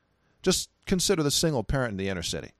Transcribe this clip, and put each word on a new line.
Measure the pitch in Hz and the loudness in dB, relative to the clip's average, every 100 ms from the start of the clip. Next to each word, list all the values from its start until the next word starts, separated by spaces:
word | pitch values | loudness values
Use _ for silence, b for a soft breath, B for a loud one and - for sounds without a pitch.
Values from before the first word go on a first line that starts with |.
| _ _ _ _ | _ _ _ _
just | - 180 - _ | 0 0 -2 _
consider | - 185 - 185 | -2 0 2 2
the | 147 | 2
single | - 170 139 | 2 0 0
parent | 101 139 123 | 0 0 0
in | 98 | -2
the | 98 | -2
inner | 92 | -2
city. | 82 78 62 | -4 -6 -8